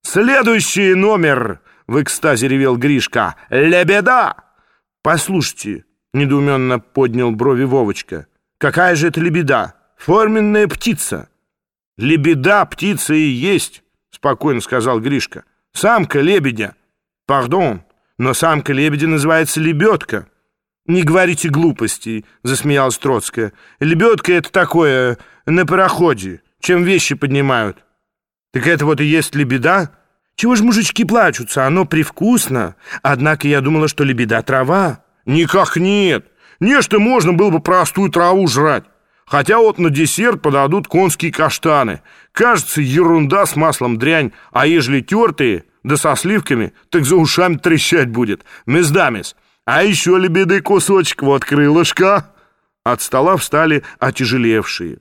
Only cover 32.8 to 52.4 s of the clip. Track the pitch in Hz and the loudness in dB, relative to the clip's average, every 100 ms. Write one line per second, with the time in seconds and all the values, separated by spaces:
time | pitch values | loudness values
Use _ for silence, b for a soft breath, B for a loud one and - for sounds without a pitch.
32.8 | B B 135 135 151 151 143 143 135 156 | B B -4 0 0 0 0 0 0 0
33.8 | 151 - 135 123 117 113 113 131 131 185 | 0 -2 -2 -2 -2 -2 0 -2 0 0
34.8 | 180 120 _ _ - 151 170 190 180 165 | -2 -6 _ _ -2 0 2 2 0 0
35.8 | 185 202 190 123 _ b b b 202 269 | 0 2 2 0 _ b b b 2 2
36.8 | - 214 220 254 170 175 208 160 156 180 | 2 2 2 2 2 2 2 0 2 0
37.8 | 160 - 196 170 175 190 180 123 151 127 | 0 -2 -2 2 2 2 2 0 0 0
38.8 | - _ _ _ _ 143 143 226 220 185 | -6 _ _ _ _ -2 2 4 4 2
39.8 | 170 143 160 - 233 214 151 139 139 190 | 0 2 0 0 0 0 -2 0 0 0
40.8 | - 170 190 - 165 - 156 - 165 147 | 0 0 0 0 -6 -2 -2 -2 0 0
41.8 | 120 87 b b b - 240 208 - 156 | 0 -6 b b b 0 2 2 -2 -4
42.8 | 135 143 170 165 143 196 196 147 160 - | 0 2 4 2 2 0 0 0 0 0
43.8 | 123 113 139 160 135 B B 120 147 165 | -4 -2 0 0 -2 B B 0 2 2
44.8 | 123 139 - 202 233 151 131 87 - _ | 2 -2 0 0 0 2 -2 -2 -8 _
45.8 | - 147 160 - 170 208 - 117 101 b | -4 -2 0 -2 0 -2 0 -2 -2 b
46.8 | b 175 135 180 156 - 180 160 175 160 | b -2 2 2 2 2 0 0 0 0
47.8 | - 170 127 113 113 98 B B - 151 | 2 2 0 0 -2 -4 B B -2 0
48.8 | 165 170 151 107 - - _ _ - 139 | 2 2 0 -2 -10 -18 _ _ -2 2
49.8 | 202 180 175 185 185 170 185 196 - 196 | 2 0 2 2 2 2 2 0 2 0
50.8 | - 196 160 - 139 139 - 143 143 160 | 4 2 0 -2 0 0 0 2 4 4
51.8 | 170 - 185 202 - _ | 2 0 2 0 -2 _